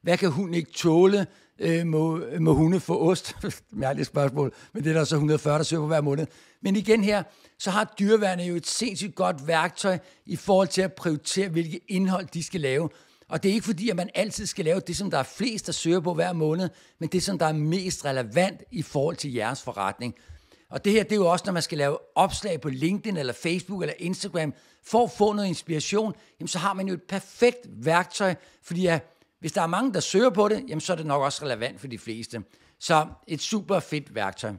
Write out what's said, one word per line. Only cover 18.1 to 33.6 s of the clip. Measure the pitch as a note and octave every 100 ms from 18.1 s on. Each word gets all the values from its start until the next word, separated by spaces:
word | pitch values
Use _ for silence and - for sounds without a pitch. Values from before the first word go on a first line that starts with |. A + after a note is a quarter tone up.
| C3 A#2 C3 F#3+ - -
i | G#3
forhold | - D3 C#3+ F3
til | D3
jeres | A#2+ G#2+ C#3
forretning. | - G2+ G3 G3+ A#2+ - - - _ _ _
Og | C#3+ G#3
det |
her, | G#3+
det | F#3+
er | G#3
jo | F3
også, | F3 G3
når |
man | F3
skal | D#3 D#3
lave | C#3+ D3 - -
opslag | F#3 - G#3 D#3+
på | D3+
LinkedIn, | C3 D#3+ G3 A3+ F#3
eller | C3
Facebook, | A#2 E3+ F3+ - G3
eller | D3+ -
Instagram, | E3+ F#3 G3 F3 D#3 - _ _
for | - A3
at | A#3
få | - G#3
noget | G#3 G3
inspiration, | E3 - D#3 - G3+ G#3+ - _ _
jamen, | -
så | F3+
har | F#3+
man | G3 G3
jo |
et | F3
perfekt | - G3 - - A#3+ A#3+ -
værktøj, | G#2 B2+ E3 F3+ - G3 - - _
fordi | - E3+ F#3
at | E3 - _ _ _
hvis | D#3
der | F#3+
er | E3
mange, | F3+ C4
der | F#3
søger | - F#3+ B3+
på | F#3+ G#3
det, | G#3+ -
jamen, | D#3
så | -
er | E3+
det | D#3
nok | C#3+
også | C#3 - D3
relevant | A#2 A#2+ F#2+
for | C#3
de | A#2
fleste. | - A2+ A2+ A#2 G2 _ _ _
Så | - D#3+ D3+ - -
et | D#3
super | - A3